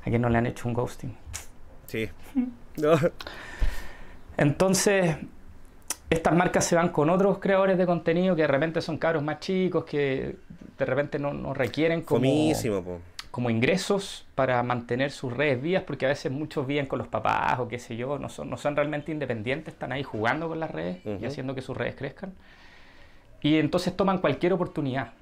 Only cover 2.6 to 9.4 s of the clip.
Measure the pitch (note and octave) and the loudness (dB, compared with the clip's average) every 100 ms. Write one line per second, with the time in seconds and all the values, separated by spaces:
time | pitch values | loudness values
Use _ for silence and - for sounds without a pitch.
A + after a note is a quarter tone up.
2.6 | - - D3+ D#3+ E3 - - - - - | -14 -2 4 4 4 -2 -14 -12 -14 0
3.6 | - - - - - - - - D3 C#3+ | 2 2 -6 -10 -16 -16 -10 2 2 4
4.6 | F#3 F#3+ - G3 F3 D3 - - - - | 2 4 4 4 2 0 -8 -16 -20 -18
5.6 | - - - - - E3 F#3+ E3 F3 F3+ | -20 -20 -14 -12 -2 2 4 6 6 4
6.6 | F3 E3+ F3 F3 D3+ F#3 G3+ F#3+ F#3+ G3 | 4 4 4 4 4 6 4 2 2 4
7.6 | G3 F#3 F3+ E3+ E3+ E3 F#3 E3+ D#3 C3+ | 6 4 4 2 2 2 4 4 4 4
8.6 | D#3+ D#3+ - D#3+ D#3+ E3 D3 D3+ | 2 0 -4 0 0 0 -2 -4